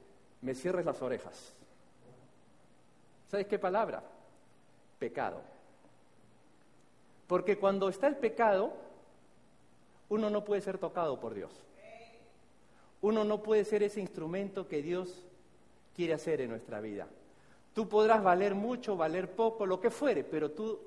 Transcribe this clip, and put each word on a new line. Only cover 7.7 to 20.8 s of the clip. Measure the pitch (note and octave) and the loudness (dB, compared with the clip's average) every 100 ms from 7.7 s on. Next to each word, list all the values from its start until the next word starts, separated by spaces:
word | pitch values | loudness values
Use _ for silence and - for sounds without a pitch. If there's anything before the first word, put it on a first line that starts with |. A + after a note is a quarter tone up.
| G3 F#3+ | 2 0
está | F3+ C#4 | 2 0
el | C#4+ | 2
pecado, | A3+ A3+ A3+ F#3+ B3+ - - - - - - - - - - - - - - | -2 2 4 4 2 -4 -14 -20 -20 -20 -20 -20 -20 -20 -20 -20 -20 -20 -4
uno | G#3+ G#3+ | -2 0
no | G#3 | -2
puede | G#3 G3+ | 0 -2
ser | F#3+ F#3 | -2 -4
tocado | D#3+ F3+ D#3+ B2 | -4 -2 -2 -2
por | A2+ | -6
Dios. | G#2 E2 - - - - - - - - - - - - - - - | -8 -10 -14 -20 -20 -20 -20 -20 -20 -20 -20 -20 -20 -20 -20 -20 -2
Uno | G#3 A3 | 2 2
no | G#3+ G#3+ | 2 0
puede | G#3+ G#3+ G3+ | 2 2 4
ser | G#3 | 2
ese | G3+ G#3+ | 2 0
instrumento | F#3 - D#3+ F#3 G3+ G3 F3+ | -6 -6 -6 -4 -4 -6 -4
que | D3+ | -4
Dios | D3+ F3+ F3+ - - - - - - - - | -2 -4 -4 -10 -20 -20 -20 -20 -20 -20 -16
quiere | - E3+ | -4 -2
hacer | D3+ E3 D3 | 0 0 -2
en | B2 | -2
nuestra | A2+ - G#2+ | -6 -8 -8
vida. | A2 G2+ F2 - - - - - - | -6 -8 -10 -14 -20 -20 -20 -20 -10
Tú | - G#3 | -6 2
podrás | G#3 A3 A3 | 6 8 8
valer | F#3+ F3+ G3+ | 8 6 4
mucho, | G3 A3+ B3 A3+ F#3 | 0 -2 -2 -2 0
valer | D#3+ F3+ F#3 | 0 0 -4
poco, | - A3+ A3+ G3 | 0 0 2 0
lo | F#3 | 2
que | A#3 | 0
fuere, | - D4 E3+ | 2 2 2
pero | - D#3 D3+ | 0 -2 -2
tú | D3+ A3 G#3 | -2 -6 -6